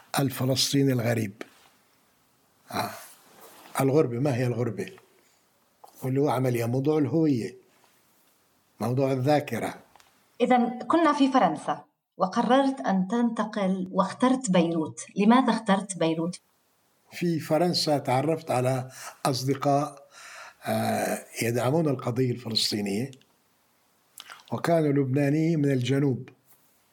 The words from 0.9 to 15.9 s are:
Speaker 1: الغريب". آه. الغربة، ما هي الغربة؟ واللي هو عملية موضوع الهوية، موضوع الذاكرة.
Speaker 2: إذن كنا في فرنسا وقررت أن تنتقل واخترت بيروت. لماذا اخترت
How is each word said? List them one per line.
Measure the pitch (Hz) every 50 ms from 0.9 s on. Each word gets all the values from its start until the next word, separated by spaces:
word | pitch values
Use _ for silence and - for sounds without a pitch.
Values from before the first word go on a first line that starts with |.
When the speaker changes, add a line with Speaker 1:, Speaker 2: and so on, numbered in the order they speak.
Speaker 1:
الغريب". | 127 120 113 120 117 113 110 - - - - - - _ _ _ _ _ _ _ _ _ _ _ _ _ _ _ _ _ _ _ _ _ _ -
آه. | - - - - - - - - - - - - - - - - - - - - - -
الغربة، | 135 135 131 156 156 123 117 120
ما | 143 147 123
هي | 127 131
الغربة؟ | 123 120 113 123 117 98 98 92 - - - _ _ _ _ _ _ _ _ _ _ _ _ _ _ _ _ - - - - -
واللي | 127 131 139
هو | 143 143
عملية | 117 127 131 127 120 117 117
موضوع | 117 123 135 135 151 151
الهوية، | 156 139 117 147 165 160 151 135 113 98 - - - _ _ _ _ _ _ _ _ _ _ _ _ _ _ _ _ _ _ _ _ _ _ _ -
موضوع | 104 117 127 135 135 135
الذاكرة. | 139 131 123 147 151 143 143 - 117 101 - - - - - _ _ - - _ _ _ _ _ _ -
Speaker 2:
إذن | 339 - 247 240 240 - - -
كنا | - - 311 339 330 294 277
في | - 277 262
فرنسا | 262 254 196 165 156 - - 151 147 - - _ _ _ _ _ _
وقررت | - 185 185 - 233 233 220 254 277 277 269 269 -
أن | - - 190 190 185
تنتقل | - 233 240 240 233 233 - 208 - - 214 196 185 190 185 180 -
واخترت | - 185 - - - - 254 254 254 - - 185
بيروت. | 185 180 165 170 165 160 156 - - - - - -
لماذا | 185 208 220 240 262 240 233
اخترت | - - - - 196 196 - -